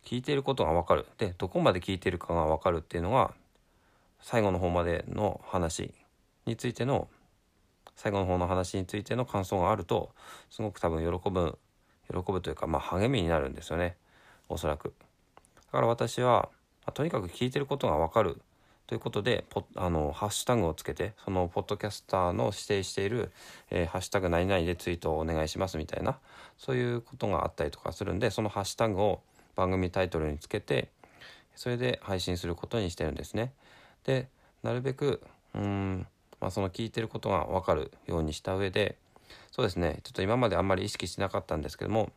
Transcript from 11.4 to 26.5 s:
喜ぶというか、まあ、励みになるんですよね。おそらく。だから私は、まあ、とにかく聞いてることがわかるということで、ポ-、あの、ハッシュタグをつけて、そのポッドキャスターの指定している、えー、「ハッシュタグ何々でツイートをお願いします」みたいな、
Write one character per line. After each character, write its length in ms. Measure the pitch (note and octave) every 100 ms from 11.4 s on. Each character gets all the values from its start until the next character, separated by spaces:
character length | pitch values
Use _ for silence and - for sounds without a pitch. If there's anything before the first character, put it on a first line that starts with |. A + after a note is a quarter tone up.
| E2 - _ _ _ _ _
喜 240 | F2 F2+
ぶ 100 | F#2
と 80 | E2+
い 40 |
う 20 | D#2
か、 120 | -
ま 100 | D#2
あ、 40 |
励 280 | - F#2 A2
み 120 | C3+
に 60 | E2
な 120 | E2
る 100 | C2+
ん 40 |
で 80 | -
す 80 | -
よ 80 | D#2+
ね。 200 | F2 - _ - - - _
お 100 | D#2+
そ 100 | D#2+
ら 100 | D2+
く。 160 | - - - _ _ - _ -
だ 160 | _
か 100 | C3
ら 60 | A#2+
私 340 | A#2+ A#2 -
は、 280 | B2 A2+ - - _ _ -
ま 20 |
あ、 40 |
と 120 | -
に 60 | D#3
か 100 | C3+
く 80 | F2+
聞 200 | - B2
い 40 |
て 60 | C3
る 80 | C#3
こ 120 | C#3+
と 100 | A#2
が 100 | D2+
わ 120 | E2
か 120 | A#2
る 180 | G2 B1 _ _ _ _ -
と 80 |
い 40 | A#2
う 20 |
こ 100 | -
と 140 | A#2
で、 220 | A2 A#2 -
ポ-、 160 | - - -
あ 140 | F2+
の、 220 | E2 D2
ハ 160 | C#2+ G#2
ッ 20 |
シ 120 | -
ュ 40 | -
タ 80 | A#2+
グ 120 | E2+
を 80 | D#2
つ 80 |
け 100 | -
て、 200 | - F2 -
そ 80 | -
の 160 | F#2 F2+
ポ 140 | G2+
ッ 40 | G2
ド 120 | G#2
キ 100 | G#2+
ャ 40 |
ス 100 | -
タ 280 | - F#2+ F2+
ー 20 |
の 140 | F#2 A#2
指 140 | G2+
定 240 | - G2+
し 100 | F#2+
て 120 | - G2
い 40 |
る、 220 | A#2+ F#2 - - - -
え 140 | F#2+ E2+
ー、 20 |
「ハ 80 | -
ッ 40 |
シ 80 | -
ュ 20 |
タ 80 | G2+
グ 100 | F2
何 160 | E2+ F#2
々 180 | F#2+
で 120 | E2+ F2
ツ 160 | -
イ 20 |
ー 40 | E2+
ト 160 | E2
を 60 | D#2
お 60 | D#2+
願 180 | D#2+
い 40 | D#2
し 100 | -
ま 100 | F#2
す」 100 | D#2+
み 80 | D#2
た 120 | -
い 40 |
な、 160 | - C#3 - - -